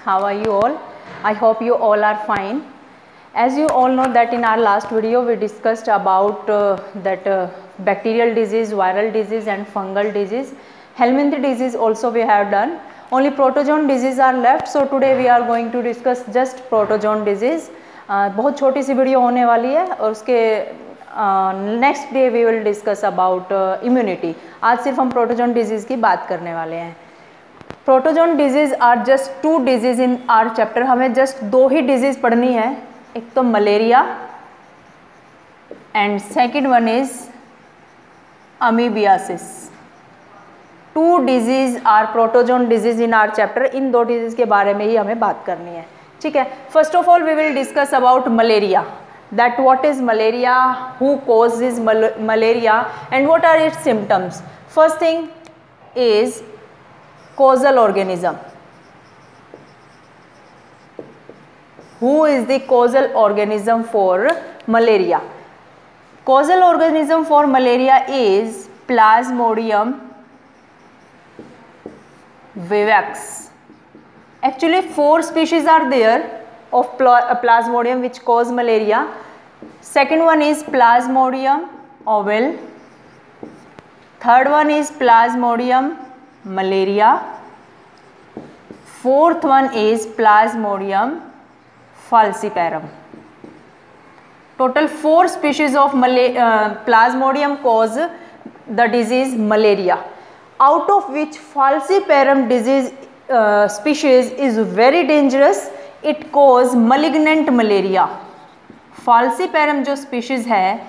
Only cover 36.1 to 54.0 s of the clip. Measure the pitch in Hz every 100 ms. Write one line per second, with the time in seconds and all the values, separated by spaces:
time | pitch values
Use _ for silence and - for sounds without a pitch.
36.1 | 202 - 302 247 277 269 247 226 233 269
37.1 | - - - - - - _ _ _ _
38.1 | _ _ _ _ - 247 226 240 214 202
39.1 | 185 - 175 - - - - - - _
40.1 | - - - - - - - - 311 330
41.1 | 349 262 254 226 262 262 240 - 214 220
42.1 | 233 226 247 240 247 240 226 214 226 233
43.1 | 226 214 214 208 - 262 262 269 240 233
44.1 | 240 226 226 233 208 202 202 208 226 202
45.1 | 233 214 - - 170 170 170 165 - -
46.1 | - 311 294 262 - - 311 311 349 349
47.1 | 349 311 311 311 277 269 - 277 277 247
48.1 | 254 254 226 233 214 202 190 - - -
49.1 | - - 202 240 240 262 254 302 269 247
50.1 | 220 220 240 247 254 254 247 - - 269
51.1 | 277 269 226 233 233 247 233 226 220 220
52.1 | 220 220 220 226 233 226 214 247 - -
53.1 | 262 277 330 339 320 311 320 294 220